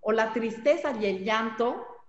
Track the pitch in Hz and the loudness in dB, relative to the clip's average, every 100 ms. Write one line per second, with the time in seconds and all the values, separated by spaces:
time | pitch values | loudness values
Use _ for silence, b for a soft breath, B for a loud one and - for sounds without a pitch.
0 | - 220 220 233 226 220 285 320 302 233 | 2 2 2 0 -2 0 2 2 2 -2
1 | 208 190 190 220 226 226 233 330 480 - | -2 -2 0 0 0 0 0 -2 -10 -16